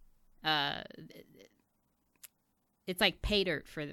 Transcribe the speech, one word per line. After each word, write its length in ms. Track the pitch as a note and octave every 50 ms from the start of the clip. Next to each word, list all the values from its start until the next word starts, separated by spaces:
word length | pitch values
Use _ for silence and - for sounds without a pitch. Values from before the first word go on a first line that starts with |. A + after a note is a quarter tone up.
| - - - _ _ - - - -
uh, 380 | D#3 D#3 D3 C#3+ C#3+ - - - - - - D#3+ - - - - - - - - - _ _ _ _ _ _ _ _ _ _ _ _ _ _ - - _ _ _ _ _ _ _ _ _ _ _
it's 140 | F#3 F3+ -
like 220 | A3 F#3 - -
pay 220 | - - G#3+ G3+ F#3+
dirt 220 | F#3 D3+ C#3 -
for, 200 | - - D#3+ D3 C#3+